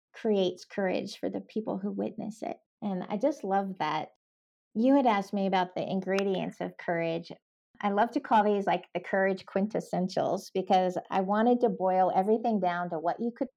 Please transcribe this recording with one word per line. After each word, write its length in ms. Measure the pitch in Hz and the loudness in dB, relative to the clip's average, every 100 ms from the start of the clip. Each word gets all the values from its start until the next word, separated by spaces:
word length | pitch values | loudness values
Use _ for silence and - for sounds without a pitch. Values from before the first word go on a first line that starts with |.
| _ - | _ -6
creates 460 | 226 196 185 180 - | 0 2 2 -2 -8
courage 520 | - 185 185 196 - | -4 -2 -2 -4 -6
for 100 | 190 | -6
the 120 | 196 | -6
people 360 | - 220 214 196 | -6 -6 -6 -6
who 140 | 202 | -6
witness 500 | 196 208 220 208 - | -4 -6 -6 -10 -8
it. 160 | - - _ _ | -10 -10 _ _
And 220 | 208 180 - | -6 -6 -4
I 80 | 208 | -2
just 260 | 277 277 | -2 -2
love 340 | 196 196 196 185 | -2 -2 -2 -4
that. 300 | 156 156 - _ _ _ _ _ _ 214 | -4 -4 -6 _ _ _ _ _ _ 0
You 200 | 262 277 | 4 6
had 100 | 247 | 6
asked 280 | 202 196 | 2 0
me 140 | 202 196 | -2 2
about 280 | 190 180 - | 2 0 -4
the 140 | - | -4
ingredients 680 | 190 185 196 196 185 175 - | -4 0 0 0 -2 -4 -6
of 160 | 170 - | -10 -6
courage. 540 | - 170 165 165 175 - _ _ _ - | -4 -2 -2 -4 -8 -16 _ _ _ -6
I 80 | 202 | 0
love 200 | 202 233 | 2 2
to 80 | 277 | 0
call 240 | - 220 | 2 4
these, 240 | 208 202 190 | 4 2 2
like, 180 | 175 - | -2 -2
the 60 | 180 | -8
courage 460 | - 196 190 190 - | -2 2 2 0 -4
quintessentials, 1040 | 196 214 180 - 180 185 - - 190 - | -2 -2 -2 -4 -2 -2 0 -2 -2 -4
because 440 | 190 185 185 185 180 - | -6 2 2 2 -2 -4
I 120 | 190 | -2
wanted 400 | 190 208 240 247 | 0 2 4 4
to 80 | 240 | 2
boil 420 | 185 185 185 185 190 | 2 2 4 4 2
everything 440 | 196 226 226 208 | 2 2 2 0
down 300 | 180 175 175 | 0 -2 -4
to 100 | 165 | -2
what 200 | 165 - | -2 -2
you 120 | 233 233 | -4 -4
could 120 | 262 | -6